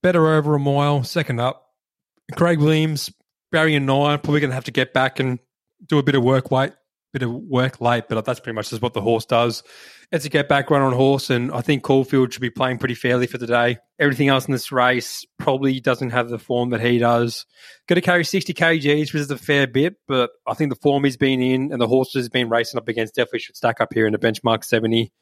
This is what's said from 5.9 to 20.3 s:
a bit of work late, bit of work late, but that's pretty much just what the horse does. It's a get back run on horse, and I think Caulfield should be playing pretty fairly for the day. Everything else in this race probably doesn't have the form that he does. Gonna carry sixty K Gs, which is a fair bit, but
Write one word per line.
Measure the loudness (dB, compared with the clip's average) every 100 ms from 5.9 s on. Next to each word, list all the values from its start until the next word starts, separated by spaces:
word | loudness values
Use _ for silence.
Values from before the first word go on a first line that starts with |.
| 0
a |
bit | 2 2
of |
work | 4 2 2
late, | 0 -2 -6 _ _ _
bit | -8
of | -6
work | -8 -4 0 0 -2
late, | 0 0 -2
but | -4 -4
that's | -6
pretty | -8 -8
much | -8
just | -6
what | -4
the | -2
horse | 0 0 2
does. | 2 2 -2 -12 -20 -20 -20 _
It's | -6
a | -2
get | -2 2
back | 0 2
run | 2
on | 2
horse, | 4 2 2 0
and | 0 0
I | -4
think | -2 -2
Caulfield | 2 2 4 2 2
should | -2
be | -8
playing | -2 -4 -2
pretty | -4 -2
fairly | 0 0 0
for | -4
the | -2
day. | 0 2 -2 _ _
Everything | 0 2 2
else | 2 0
in |
this | -4 -2
race | 0 2 0 -4 -14 -16 _
probably | -2 0 0 0
doesn't | -2 -2 -2
have | -4 -4
the | -8
form | -4 -2 -2
that | -2
he | 0 2
does. | 2 2 0 -4 -16 _ -20 -20 -2
Gonna | 0
carry | 2 0
sixty | 0 -4 -4
K | -2 0 2
Gs, | 0 0 0
which | -4
is | -6
a | -8
fair | 0 0 2
bit, | 0 0 -2 -4
but | -2 -2